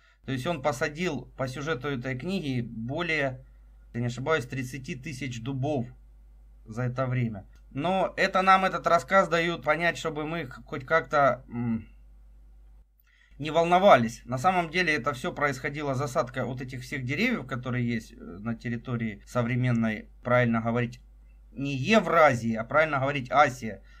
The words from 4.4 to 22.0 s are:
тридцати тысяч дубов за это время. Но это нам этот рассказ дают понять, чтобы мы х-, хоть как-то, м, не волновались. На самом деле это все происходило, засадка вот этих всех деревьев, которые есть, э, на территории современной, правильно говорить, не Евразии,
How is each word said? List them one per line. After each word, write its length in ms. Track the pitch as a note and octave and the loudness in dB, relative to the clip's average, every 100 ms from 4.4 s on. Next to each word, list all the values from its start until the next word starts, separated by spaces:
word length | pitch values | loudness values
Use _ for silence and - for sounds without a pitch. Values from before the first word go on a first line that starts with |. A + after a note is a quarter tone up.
| - | -2
тридцати 480 | C3+ B2+ C#3 B2+ | -8 -8 -10 -10
тысяч 480 | F3 E3 B2+ C#3+ A2+ | -10 -10 -8 -8 -8
дубов 440 | B2+ C3+ C#3+ C#3+ A#2 - - - - - - - | -6 -4 -2 -2 -4 -10 -20 -20 -20 -20 -20 -20
за 200 | - A2 | -12 -4
это 220 | B2 B2+ C3 | -4 -2 -2
время. 400 | B2+ A#2 G#2 - - - | 0 -2 -4 -14 -20 -14
Но 420 | C3+ E3 F#3+ E3 - | -6 -2 0 0 0
это 240 | F#3 F#3+ | 0 2
нам 240 | F#3+ F#3+ | 6 6
этот 220 | F#3+ E3 D#3 | 6 0 2
рассказ 420 | E3+ - F#3+ F3 | 2 4 4 4
дают 340 | E3+ E3+ E3 | 2 0 -2
понять, 340 | D3+ D#3 E3+ C3 | 0 2 2 0
чтобы 280 | E3 D3+ D3+ | -4 -4 -6
мы 200 | E3 B2+ | -6 -8
х-, 160 | - | -12
хоть 220 | - D3+ - | -12 -10 2
как-то, 580 | E3 D#3+ D3 C#3 - - | 2 2 4 4 2 -4
м, 380 | A#2+ A#2+ A2+ - - - - - - - - - - _ _ _ _ _ - | -4 -2 -2 -6 -20 -20 -20 -20 -20 -20 -20 -20 -20 _ _ _ _ _ -10
не 120 | D3+ | -2
волновались. 720 | D3+ E3+ F3+ G3 C#3+ A2+ - | 2 4 6 8 8 6 -4
На 140 | - C3 | -8 0
самом 320 | F#3 F#3 E3 | 2 2 0
деле 240 | E3+ F3 | 0 0
это 180 | D3+ C3 | 0 -2
все 200 | C3 F3+ | -4 -6
происходило, 640 | - C#3+ C3+ D3+ C#3+ D3 | -2 -2 -2 -6 -4 -4
засадка 500 | B2+ C3+ E3 A#2+ C3 A2 | -2 -2 -2 -2 -4 -6
вот 140 | C3 | -6
этих 220 | B2 B2 | -10 -12
всех 220 | - C#3+ | -10 -8
деревьев, 420 | B2 D3 B3 G3+ C#3 | -4 -2 0 -2 -6
которые 400 | B2+ B2+ B2 A#2+ | -8 -4 -2 -2
есть, 260 | A2+ - | -4 -6
э, 40 | - | -18
на 380 | - F2 A2 | -16 -10 -8
территории 680 | A2+ A#2+ A#2+ C3 A#2+ A2+ G2+ - | -6 -4 -6 -4 -4 -4 -8 -6
современной, 840 | B2 A#2 B2+ B2+ A#2 A2+ G#2+ - - | -2 0 0 2 2 0 -2 -10 -8
правильно 380 | A#2 B2 A#2+ A#2 | 2 4 4 2
говорить, 400 | A2+ A#2+ A#2+ - - - - - - | 0 -2 -2 -6 -20 -20 -20 -20 -20
не 220 | - C#3 | -10 -6
Евразии, 800 | C3+ D3 A3 | -4 4 4